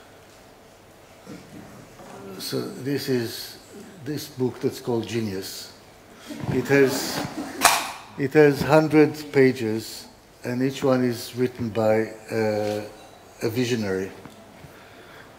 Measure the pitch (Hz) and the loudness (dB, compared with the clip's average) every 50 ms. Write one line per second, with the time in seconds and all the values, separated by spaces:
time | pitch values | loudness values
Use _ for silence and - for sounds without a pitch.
0 | - - - - - - - - - - - - - - - - - - - - | -20 -20 -20 -20 -20 -20 -20 -20 -20 -20 -20 -20 -20 -20 -20 -20 -20 -20 -20 -20
1 | - - - - - - - 165 - - - - - - - - - - - - | -20 -20 -20 -20 -20 -18 -18 -18 -18 -20 -20 -20 -20 -20 -20 -20 -20 -20 -20 -20
2 | - - - 196 196 196 190 - - - 139 131 123 - - - 123 135 143 127 | -20 -18 -18 -16 -16 -16 -12 -10 -8 -6 -6 -6 -6 -6 -10 -10 -6 -6 -4 -4
3 | 135 139 127 123 117 113 - - - - - - - - - - - - - 175 | -2 0 0 0 0 -4 -8 -10 -12 -14 -16 -18 -20 -20 -20 -18 -18 -18 -18 -14
4 | 127 143 151 139 - - - 127 127 120 - - - 127 - - - 131 120 117 | -10 -8 -8 -8 -10 -10 -4 -2 -2 -2 -2 -2 -4 -4 -4 -4 -4 -2 -2 -2
5 | 107 98 110 117 110 104 95 95 95 - - - - - - - - - - - | -2 -4 -4 -4 -4 -4 -6 -6 -8 -10 -12 -14 -16 -18 -20 -20 -20 -20 -20 -20
6 | - - - - - - - - - - 135 131 127 135 139 139 135 131 135 - | -20 -20 -20 -20 -16 -14 -12 -8 -6 -2 -2 -2 2 2 4 4 6 4 2 -2
7 | - - - - - - - - - - - - - - - - - - - - | -4 -4 -4 -6 -6 -6 -8 -10 -10 -10 -4 0 2 2 2 2 -2 -6 -10 -14
8 | - - - 156 143 131 - 151 151 147 139 131 - 123 151 156 156 147 143 156 | -16 -14 -6 -4 -4 4 8 8 8 8 6 4 4 6 6 6 6 6 6 6
9 | 151 - - - - - - 139 131 131 120 107 113 110 110 110 110 - - - | 6 6 4 -4 -10 0 4 6 6 6 4 2 -2 -4 -4 -4 -6 -8 -14 -16
10 | - - - - - - - - - 123 123 123 131 135 135 - 143 135 131 127 | -18 -20 -20 -20 -20 -20 -20 -10 -8 -6 -2 -2 -2 -2 -2 0 2 2 4 4
11 | 127 123 117 110 - - - 120 127 123 123 - 120 113 98 113 110 107 110 110 | 2 0 0 -4 -8 -8 -2 -2 -2 -2 -2 -4 -6 -4 0 2 4 4 4 4
12 | 110 107 - - - - 110 113 110 107 107 104 107 104 104 104 104 - - - | 2 -2 -6 -12 -12 -6 -2 -2 0 0 0 0 -2 -2 -4 -4 -6 -10 -14 -18
13 | - - - - - - - - - 120 110 123 123 117 123 113 107 98 95 92 | -20 -20 -20 -20 -20 -20 -10 -6 -6 -4 -2 -2 -2 0 -2 -2 -2 -2 -2 -2
14 | 95 95 - - - - - - - - - - - - - - - - - - | -4 -6 -10 -14 -18 -20 -20 -20 -20 -20 -20 -20 -20 -20 -20 -20 -20 -20 -20 -20
15 | - - - - - - - | -20 -20 -20 -20 -20 -20 -20